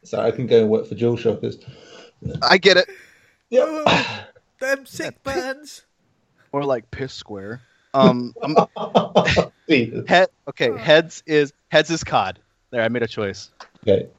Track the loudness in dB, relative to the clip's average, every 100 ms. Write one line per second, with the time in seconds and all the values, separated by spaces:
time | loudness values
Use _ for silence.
0 | -8 -4 -4 -4 2 4 4 0 -2 -2
1 | -2 0 -2 -2 -6 -10 -18 -20 -20 -20
2 | -20 _ -12 -6 0 4 6 4 2 -6
3 | -20 _ _ _ _ 0 2 0 0 0
4 | -2 -10 -18 _ _ _ -6 -6 -6 -10
5 | -10 -10 -8 -6 -6 -10 -14 -20 _ _
6 | _ _ _ _ _ -6 -2 -4 _ -12
7 | -12 -12 -16 -14 -14 -16 _ _ _ 4
8 | 4 4 -4 -8 0 0 0 -6 -2 -2
9 | 2 0 2 0 -2 _ 0 0 0 -6
10 | 0 2 2 _ -18 -4 -4 -2 4 4
11 | 4 -10 -2 0 0 _ _ 2 2 -4
12 | -2 -2 -2 -6 _ _ _ -2 0 0
13 | -4 -4 -6 -6 -16 _ -20 _ 0 0
14 | 0